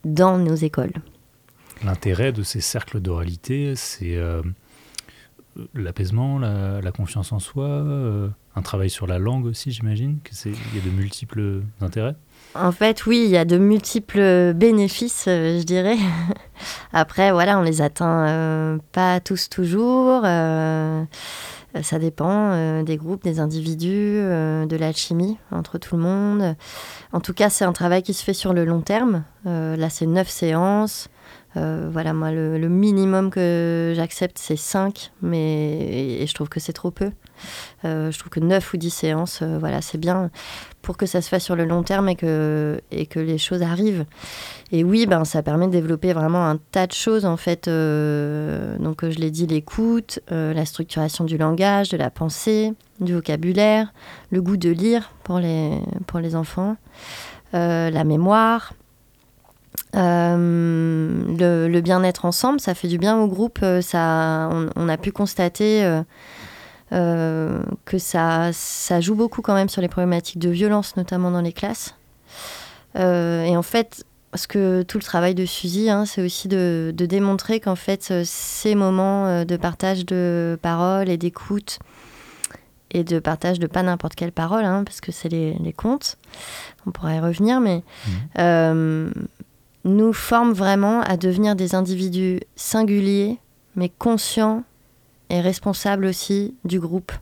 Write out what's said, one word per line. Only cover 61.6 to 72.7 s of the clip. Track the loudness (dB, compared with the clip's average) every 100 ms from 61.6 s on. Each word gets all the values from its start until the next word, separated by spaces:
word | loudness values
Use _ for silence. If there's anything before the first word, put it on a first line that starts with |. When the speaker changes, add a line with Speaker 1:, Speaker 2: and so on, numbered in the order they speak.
| 2
Speaker 1:
le | 2
bien-être | 4 4 2 0
ensemble, | -2 0 0 0
ça | -2
fait | -4 -2
du | 0
bien | 2 4
au | 2
groupe. | 2 -2 0
Euh, | 2 2
ça, | 2 0 2 2 2 0 0
on, | -2 -2 -2
on | -2
a | 0
pu | -4
constater, | -2 -4 0 -2 2 2 4
euh, | 4 2 -2 -12 -20 -20 -20 -20 -20 -20 _
euh, | 0 2 2 0 0 -2 -2 -4 -6 -4
que | -4
ça, | -2 0 2 2 0
ça | -2 -8 -8 0 0
joue | 2 2
beaucoup | 0 0
quand | 0
même | 2 2
sur | 0
les | -2
problématiques | 0 2 0 -2 -2
de | 0
violence, | 2 2 2 0 -4
notamment | -2 0 0
dans | 0
les | -2
classes. | -4 -6 -6 -10 -16 _ _ _ -18 -16 -16 -18